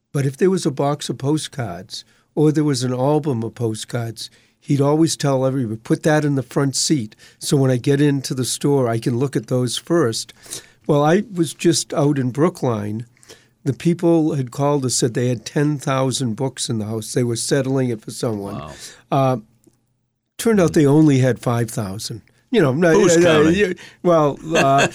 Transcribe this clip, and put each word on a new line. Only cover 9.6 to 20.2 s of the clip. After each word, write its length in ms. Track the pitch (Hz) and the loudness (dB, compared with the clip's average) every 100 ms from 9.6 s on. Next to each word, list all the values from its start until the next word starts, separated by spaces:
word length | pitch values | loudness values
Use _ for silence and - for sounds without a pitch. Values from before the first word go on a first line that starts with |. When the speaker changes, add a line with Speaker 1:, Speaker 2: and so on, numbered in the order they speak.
| 123 - | -2 -4
Speaker 1:
first." 560 | - 170 127 113 - - - - - _ - | -2 0 0 -2 -10 -16 -16 -16 -16 _ 0
Well, 160 | 147 | 2
I 220 | 147 185 208 | 4 2 0
was 180 | 180 156 | -4 -4
just 400 | - 175 165 - | 0 0 0 -2
out 280 | 127 143 139 | 0 0 0
in 100 | 127 | -2
Brookline. 720 | 123 170 185 135 110 104 110 120 _ - - _ _ | 0 0 0 -4 -2 -4 -8 -12 _ -20 -20 _ _
The 80 | 151 | -6
people 640 | 120 170 175 170 170 156 | -2 -2 0 2 2 2
had 180 | 151 127 | -2 -6
called 320 | 131 139 147 | -4 -2 0
us, 100 | 131 | -2
said 200 | - 135 | -2 -2
they 140 | 113 123 | 0 -2
had 160 | 123 | -2
ten 320 | - 156 147 147 | -4 -2 0 -2
thousand 580 | 143 135 131 117 131 107 | -2 -2 -2 -2 -4 -4
books 340 | 135 - - | -6 -6 -6
in 80 | 113 | -6
the 80 | 104 | -6
house. 260 | 113 107 | -8 -6
They 120 | - | -2
were 120 | 120 117 | -2 -2
settling 540 | - 147 131 135 127 | -2 -2 0 -2 -2
it 100 | 110 | -4
for 120 | - | -10
someone. 420 | - 131 107 98 101 | -8 -6 -4 -8 -10
Speaker 2:
Wow. 120 | 76 69 - - _ | -12 -16 -20 -20 _
Speaker 1:
Uh, 260 | 147 131 127 - _ _ _ _ _ _ _ | 0 2 0 -6 _ _ _ _ _ _ _